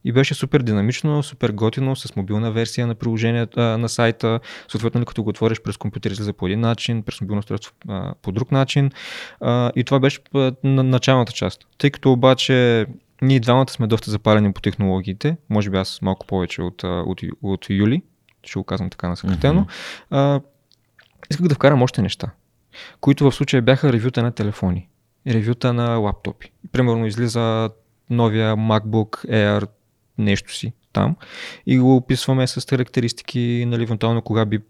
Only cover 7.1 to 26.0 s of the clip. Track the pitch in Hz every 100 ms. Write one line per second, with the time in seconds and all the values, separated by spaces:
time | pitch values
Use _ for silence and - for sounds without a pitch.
7.1 | - 95 104 - 101 - _ - 98 92
8.1 | 92 - 98 123 135 135 147 139 - -
9.1 | - - - - 123 120 123 120 135 131
10.1 | - _ 139 131 127 135 135 131 127 -
11.1 | 131 120 - 95 - _ _ 143 - 135
12.1 | 127 131 127 - 131 123 117 107 - _
13.1 | _ 131 135 117 123 131 - 113 113 -
14.1 | 107 - 107 104 92 104 - 98 95 95
15.1 | 95 147 165 _ 107 101 95 95 - 95
16.1 | 95 - 95 87 - 87 - 92 90 85
17.1 | 92 85 - 98 95 - 98 104 147 -
18.1 | _ _ _ - 95 95 92 90 - 87
19.1 | 87 90 90 139 170 202 - - - _
20.1 | 139 139 139 - _ _ _ _ _ _
21.1 | _ - 147 175 139 139 143 123 - 92
22.1 | - - - _ _ _ - - _ -
23.1 | 139 143 - 143 135 120 135 147 117 123
24.1 | 123 117 - 104 101 92 87 - _ _
25.1 | _ 139 113 107 120 127 120 120 117